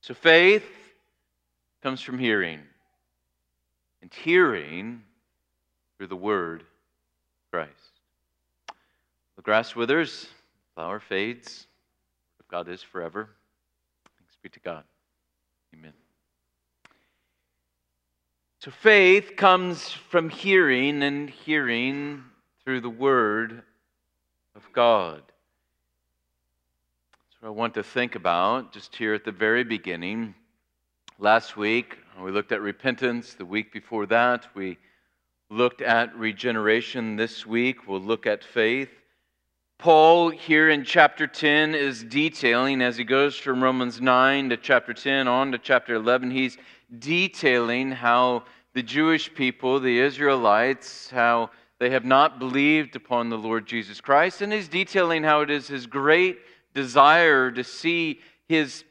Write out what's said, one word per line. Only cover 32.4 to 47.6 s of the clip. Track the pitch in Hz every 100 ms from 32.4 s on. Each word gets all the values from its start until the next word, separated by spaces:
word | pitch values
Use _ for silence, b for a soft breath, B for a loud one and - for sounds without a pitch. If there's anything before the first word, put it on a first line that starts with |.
| 107
at | 110
repentance. | 104 101 135 123 131 120 117
The | -
week | 90 101 110
before | 107 - 113 101
that, | 113 120 123 -
we | 101 95 87 _ _ _ _ _ _ _
looked | 107 123 -
at | 135 117 117 117
regeneration. | 110 101 123 113 107 110 110 131 113 107
This | 113 -
week, | - 113 123 127 -
we'll | 98
look | 95 113 117
at | 104
faith. | - 120 110 127 135 _ _ _ _ _ _ _ _ _
Paul, | 170 156 160 170 170
here | 160 - 156 156
in | 151
chapter | 131 175 151 - 151
ten, | - 151 147 156
is | 156 139 120
detailing, | 113 131 156 151 131 117 131 135
as | 123 117
he |
goes | 120 135 143 135
from | 139 127
Romans | 131 131 123 113
nine | 131 127 131 139 135
to | 117
chapter | - 127 -
ten, | 117 139 139 131
on | 123 135
to | 123
chapter | - 131 - 117
eleven, | 110 127 127
he's | 131 131 - B B B 120
detailing | 123 170 185 - 151 123